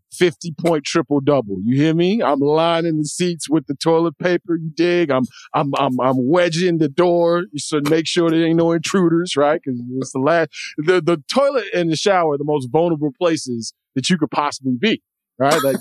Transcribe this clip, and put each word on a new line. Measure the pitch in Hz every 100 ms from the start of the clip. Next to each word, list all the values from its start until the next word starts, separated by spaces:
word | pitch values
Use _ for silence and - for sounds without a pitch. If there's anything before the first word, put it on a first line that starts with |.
| _
Fifty | - 175 - 175
point | 151 165 156
triple | - 165 139 143
double. | 139 139 104 92
You | 110 135
hear | 160
me? | 160 180 226
I'm | 139 143
lining | 143 156 165 165 170 156
the |
seats | 147 - 180 165 -
with | 160 139
the | 139
toilet | 165 165 170 -
paper. | 180 175 - 165
You | 160
dig? | 151 175 175 160
I'm, | 131 123 - -
I'm, | 147 143 135
I'm, | 139 127
I'm | 131 131 123
wedging | 175 175 160 185 165
the | 151
door. | 135 180 175 170 175 175 147
So | - 151 143
make | 160 156
sure | 180 170
there | 160 165
ain't | 165
no | 165
intruders, | 170 - 196 170 165 180 139
right? | 147 165
'Cause | 139 123 120 131
it's | 135
the | 135
last, | 143 170 156 - - -
the, | 156 185
the | 160 170 -
toilet | 240 277 269 196
and | 175 170
the | 156
shower | 202 185 160
are | 143
the |
most | 147 151 127
vulnerable | 151 175 156 147 -
places | 175 160 131 117 110 - _
that | 135 -
you | 175
could | 151
possibly | 160 147 - 131 123
be, | 220 - _ _ _ -
right? | 135 156
Like, | 139 123